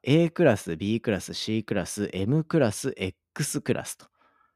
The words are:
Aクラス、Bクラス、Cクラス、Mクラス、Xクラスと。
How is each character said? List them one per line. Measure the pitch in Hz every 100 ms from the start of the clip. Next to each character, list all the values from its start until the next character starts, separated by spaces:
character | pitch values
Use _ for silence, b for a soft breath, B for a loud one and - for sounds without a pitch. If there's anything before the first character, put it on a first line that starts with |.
A | - 151 170
ク | -
ラ | 160 104
ス、 | - 82
B | 98 113
ク | -
ラ | 95
ス、 | -
C | 85 - 110
ク | 104
ラ | 101 82
ス、 | - 101
M | 92 98 151
ク | 156 165
ラ | 120
ス、 | - 139 -
X | 95 - _ - 151 143
ク | -
ラ | 123 -
ス | -
と。 | - _ _ _ _